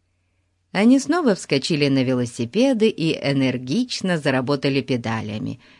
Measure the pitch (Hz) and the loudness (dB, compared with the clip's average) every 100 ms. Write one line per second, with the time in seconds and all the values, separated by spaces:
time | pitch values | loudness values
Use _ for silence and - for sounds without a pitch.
0 | _ _ _ _ _ _ _ 180 220 269 | _ _ _ _ _ _ _ 2 4 4
1 | 269 339 285 185 - 139 - 151 143 135 | 4 0 2 0 0 -2 0 0 2 2
2 | 127 127 120 - 117 202 269 233 220 - | 2 0 -2 -4 -4 2 2 4 2 2
3 | 160 - 139 139 131 123 127 185 254 - | -2 -2 -2 0 0 -2 -2 -2 -2 -4
4 | 185 175 143 127 127 143 143 139 127 123 | -4 -2 0 0 0 -2 0 -2 -2 -2
5 | 117 110 107 107 107 113 - - | -2 -6 -6 -6 -8 -10 -16 -20